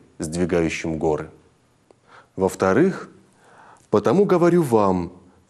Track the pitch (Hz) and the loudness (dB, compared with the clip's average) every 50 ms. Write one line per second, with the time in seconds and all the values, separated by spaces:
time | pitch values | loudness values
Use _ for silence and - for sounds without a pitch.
0 | - _ _ - 87 78 80 87 90 78 87 85 82 80 - - - 82 80 78 | -20 _ _ -12 -10 -8 -6 -4 -2 -2 0 0 -2 -2 -4 -6 -8 -8 -6 -4
1 | 85 80 76 76 78 - - - _ _ _ _ _ _ _ _ _ _ _ _ | -4 -4 -4 -4 -8 -12 -18 -20 _ _ _ _ _ _ _ _ _ _ _ _
2 | _ _ - - - _ _ 95 92 90 - - 98 95 95 127 180 196 - - | _ _ -20 -20 -20 _ _ -2 -2 -2 0 0 0 2 4 4 2 2 0 -4
3 | - - - - _ _ _ _ _ _ - - - - - _ _ _ - 104 | -12 -18 -20 -20 _ _ _ _ _ _ -20 -20 -20 -20 -20 _ _ _ -2 0
4 | - 110 127 190 208 160 180 165 170 175 175 180 160 123 117 107 101 95 92 90 | 2 2 2 2 2 2 2 2 2 2 2 2 2 2 2 2 2 2 0 -2
5 | 87 82 - - - _ _ _ _ | -4 -8 -12 -18 -20 _ _ _ _